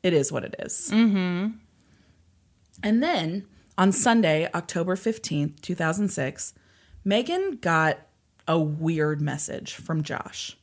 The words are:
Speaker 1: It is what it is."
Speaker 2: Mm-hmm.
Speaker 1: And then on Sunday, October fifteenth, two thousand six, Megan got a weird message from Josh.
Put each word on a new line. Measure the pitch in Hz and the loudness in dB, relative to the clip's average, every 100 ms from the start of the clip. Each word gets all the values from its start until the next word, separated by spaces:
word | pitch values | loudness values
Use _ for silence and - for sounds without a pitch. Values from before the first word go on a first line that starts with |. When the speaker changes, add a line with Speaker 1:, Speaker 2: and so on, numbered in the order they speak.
Speaker 1:
It | 185 | 4
is | 165 139 | 2 2
what | 139 - | -2 -6
it | - | -10
is." | - - - | -6 -4 0
Speaker 2:
Mm-hmm. | 214 226 196 180 175 202 220 _ _ _ _ _ _ _ _ _ _ _ - | 4 4 4 0 -2 -4 -6 _ _ _ _ _ _ _ _ _ _ _ -6
Speaker 1:
And | 208 226 | 0 2
then | 311 294 160 185 196 - - - | 2 0 0 -4 -10 -20 -14 2
on | 190 | 4
Sunday, | 190 247 233 180 156 170 165 | 6 6 6 6 2 0 -4
October | 170 175 175 180 | -4 -4 -2 0
fifteenth, | 226 220 - 151 147 - | -2 -4 -4 -2 -2 -6
two | - 180 | -8 -2
thousand | 160 175 208 | -2 0 -2
six, | - 135 147 - - _ _ _ - | -2 -6 -6 -12 -12 _ _ _ -8
Megan | 196 208 247 349 392 269 | 0 0 2 -2 -2 -4
got | 175 165 160 - - _ _ _ - | 0 2 2 0 -8 _ _ _ 0
a | 165 | 0
weird | 151 151 160 165 151 151 | 2 0 -2 0 0 0
message | 147 139 - 143 - - | -2 -4 -6 -6 -10 -14
from | - 160 | -4 -4
Josh. | 151 - - - - - | -2 -6 -8 -12 -14 -14